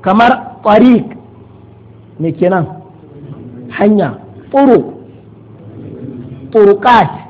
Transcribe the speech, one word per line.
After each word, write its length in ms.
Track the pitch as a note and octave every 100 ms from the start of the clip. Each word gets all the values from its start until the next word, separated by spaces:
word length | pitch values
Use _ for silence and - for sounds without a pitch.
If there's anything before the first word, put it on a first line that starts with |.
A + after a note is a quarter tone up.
Kamar 600 | F#3+ G3+ A#3+ B3+ - -
tariq 420 | A3 G#3+ B3 A#3 - - - - - - - - - - - -
me 120 | D#3+
kenan? 320 | D#3 F3+ F#3 D#3 - - - - - - C#3 - - -
Hanya. 460 | - G#3 G#3+ D#3 A2+ - - -
Turuq. 460 | C#4 C#4 G#3+ - - - - - - - - - - - - - - - - -
Turuqat. 580 | A3+ G3+ G3+ B3+ A#3 E3 -